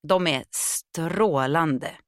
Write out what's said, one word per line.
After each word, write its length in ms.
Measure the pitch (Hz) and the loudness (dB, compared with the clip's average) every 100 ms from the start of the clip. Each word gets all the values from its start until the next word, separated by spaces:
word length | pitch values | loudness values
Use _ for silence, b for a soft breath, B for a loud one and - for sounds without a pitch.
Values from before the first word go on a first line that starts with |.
| 151 | 2
De 200 | 185 175 | 2 2
är 180 | 135 - | -2 -4
strålande. 1500 | - - - - - 165 185 214 143 131 151 160 127 - - | -6 -6 -6 -8 -6 -4 0 2 2 2 2 2 0 -4 -14